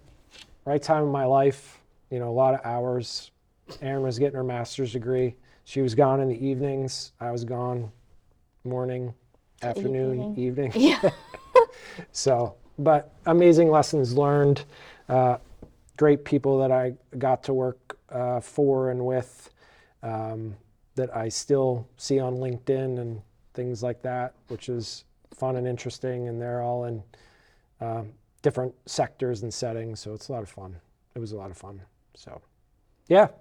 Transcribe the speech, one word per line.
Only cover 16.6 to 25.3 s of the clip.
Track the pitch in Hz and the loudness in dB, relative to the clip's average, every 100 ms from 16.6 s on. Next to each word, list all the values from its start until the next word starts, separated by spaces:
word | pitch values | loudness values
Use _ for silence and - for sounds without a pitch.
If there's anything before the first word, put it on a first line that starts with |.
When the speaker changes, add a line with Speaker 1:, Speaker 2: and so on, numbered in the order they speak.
| 135 | 4
Speaker 1:
I | 127 127 127 _ 127 | 2 0 -4 _ -4
got | 131 131 | 0 0
to | - | 0
work, | 135 127 123 - - - | -2 -2 -4 -12 -20 -12
uh, | 127 123 123 | -6 -4 -4
for | - - 139 135 131 | -4 0 2 4 0
and | 127 123 | -2 -2
with, | 127 123 - - _ _ _ _ _ | -2 -4 -10 -20 _ _ _ _ _
um, | 117 110 110 110 110 104 _ _ _ - | -10 -8 -8 -8 -10 -14 _ _ _ -6
that | 127 135 | -4 -4
I | 123 | -6
still | - - 139 131 123 117 - | -6 0 2 2 0 -6 -10
see | - 135 | -2 0
on | 127 127 | 0 -4
LinkedIn | 131 120 - 135 131 123 | -6 -6 -2 -2 -2 -4
and | 117 110 - _ _ | -6 -10 -14 _ _
things | - 123 120 | -10 -6 -4
like | 123 120 | -6 -6
that, | 127 123 123 - - | -6 -4 -6 -10 -14
which | 117 - | -12 -8
is | 120 107 - - _ _ | -8 -8 -12 -20 _ _